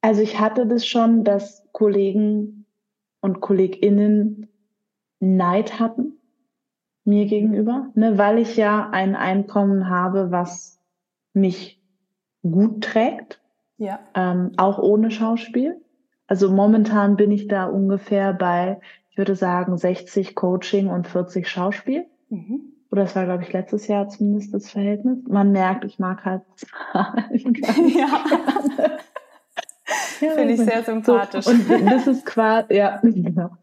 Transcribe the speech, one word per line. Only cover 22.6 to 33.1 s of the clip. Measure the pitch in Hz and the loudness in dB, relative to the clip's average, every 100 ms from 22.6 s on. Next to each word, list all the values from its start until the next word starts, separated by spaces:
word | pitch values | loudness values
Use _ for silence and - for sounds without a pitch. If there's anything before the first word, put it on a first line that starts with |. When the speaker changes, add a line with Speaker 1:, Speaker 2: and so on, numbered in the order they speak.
| - _ _ | -10 _ _
Speaker 1:
Oder | 202 | -2
es | 190 | -2
war, | 190 | -2
glaub | 180 180 | -4 -4
ich, | 175 | -4
letztes | 185 190 214 208 | -8 -6 -8 -4
Jahr | 208 202 | -4 -4
zumindest | - 208 208 202 | -4 -2 -2 -4
das | 202 - | -10 -8
Verhältnis. | 208 202 208 247 254 254 | -6 -4 -2 -4 -6 -2
Man | 202 202 | 2 4
merkt, | 196 185 190 | 4 2 -2
ich | 202 - | -8 -8
mag | 185 190 | -6 -6
halt | 196 185 _ _ | -6 -8 _ _
Zahlen | - - - 180 196 - 214 240 262 | -20 -16 -6 -2 -2 -4 -4 -4 0
<laughs> | |
ganz | 233 269 226 330 | -2 2 4 4
Speaker 2:
Ja. | 349 285 | 4 2
Speaker 1:
gerne. | 277 311 285 - 403 285 - 311 - - - _ _ _ - - _ - - 762 - | 0 0 0 0 -2 -2 0 -2 -2 -14 -20 _ _ _ -14 -14 _ -6 -6 -6 -4
Ja, | 302 | -2
Speaker 2:
Finde | 311 294 | 0 2
ich | 226 | 2
Speaker 1:
also | 233 | 2
Speaker 2:
sehr | 226 | 0
sympathisch. | 226 226 220 240 202 190 196 | -2 -2 2 2 2 -4 4
Speaker 1:
so, | |
und | 240 196 - 196 | 4 4 4 4
das | 254 269 | 4 2
ist | 262 - | -2 -2
qua-, | - 220 220 220 | 0 2 2 2
ja, | 196 202 - | 2 2 4
genau. | 233 | 2